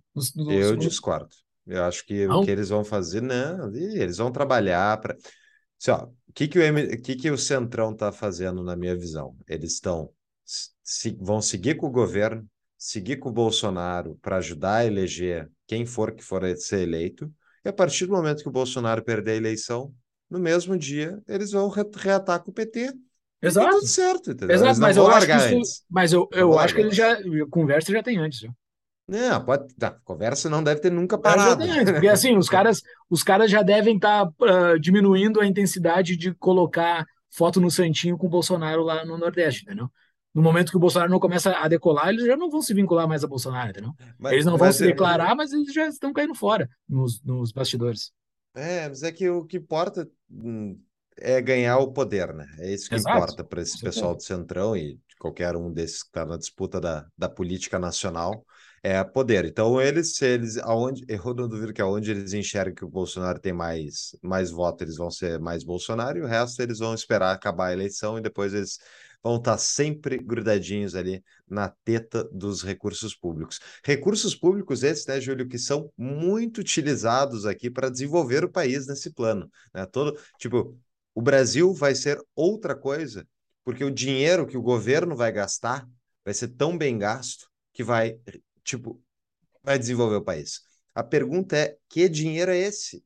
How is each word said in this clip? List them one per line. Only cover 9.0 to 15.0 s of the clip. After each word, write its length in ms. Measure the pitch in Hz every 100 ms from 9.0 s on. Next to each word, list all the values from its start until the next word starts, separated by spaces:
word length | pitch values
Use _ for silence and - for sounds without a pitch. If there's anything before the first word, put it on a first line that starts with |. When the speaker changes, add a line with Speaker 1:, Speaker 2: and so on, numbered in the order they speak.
| 87 78 65 64 -
Speaker 2:
Eles 260 | 76 82
estão 360 | - 98 85 78 _ _ _
se, 720 | - - - _ - - 117 95
vão 200 | 92 107
seguir 320 | 104 101 104
com 120 | 160 143
o 40 |
governo, 560 | 123 101 98 107 113 104 _ _ -
seguir 380 | - 110 95 147
com 140 | 143
o 20 |
Bolsonaro 840 | 110 113 - 107 90 90 87 80 76
pra 140 | - 95
ajudar 400 | 87 78 92 110
a 100 | 117
eleger 640 | 98